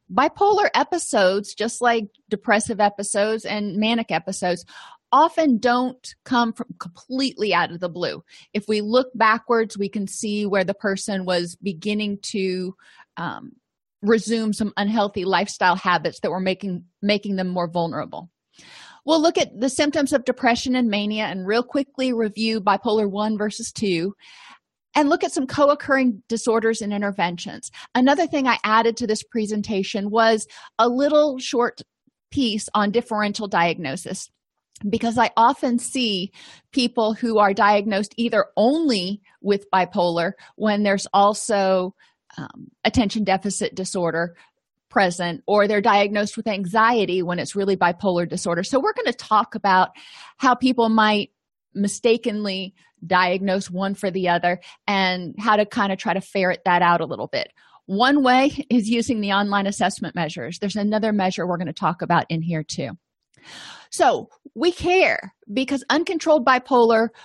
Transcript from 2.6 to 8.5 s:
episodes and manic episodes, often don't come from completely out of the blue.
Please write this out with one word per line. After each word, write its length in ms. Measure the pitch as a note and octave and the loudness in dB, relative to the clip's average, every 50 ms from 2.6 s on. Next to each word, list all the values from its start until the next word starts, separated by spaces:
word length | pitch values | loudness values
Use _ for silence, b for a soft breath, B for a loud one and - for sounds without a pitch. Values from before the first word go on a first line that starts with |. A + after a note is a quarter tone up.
| - - A3 F#3 | 0 -2 0 2
episodes 680 | G#3 G3+ G#3 - G3+ - - G3+ G#3 A3 A3 A3+ - | 2 0 0 -2 -8 -4 0 0 0 0 0 -4 -4
and 320 | - G#3 G#3 G#3 G#3 E3 | -6 -6 -6 -6 -4 -2
manic 340 | G#3 G#3+ A3 A#3 A#3 A3+ - | 0 0 0 0 0 -2 -2
episodes, 520 | E3 E3 - F#3+ F#3+ - F#3 F3+ F3 F3 - B B B B B B B _ - | -4 -4 -4 -4 -6 -4 -2 -2 -2 -2 -6 B B B B B B B _ 2
often 460 | B3 C#4 D#4+ E4+ - E4 D#4+ C#4+ A#3+ | 4 4 4 4 4 2 2 2 2
don't 560 | G3 - A#3+ A#3+ B3 B3+ B3+ B3+ _ - - - _ - | 2 2 2 2 2 0 -4 -6 _ -18 -20 -20 _ -6
come 300 | - C4 A#3+ A#3 A3+ - | -2 0 0 0 0 -2
from 140 | - A#3 - F3 | -8 -12 -14 -14
completely 760 | - - F3 - - - - B3+ C4 C4+ B3+ - - G#3+ G3+ | -16 -16 -18 -18 -18 -12 -8 -4 -2 -2 -2 -2 -4 -2 0
out 200 | E3+ E3+ E3 D#3+ | 0 0 0 -2
of 80 | E3+ F3 | -4 -6
the 100 | F#3 F3 | -8 -8
blue. 340 | D#3+ F3 E3+ A#2 D2+ D3+ - B B B B B | -6 -4 -6 -6 -6 -8 -12 B B B B B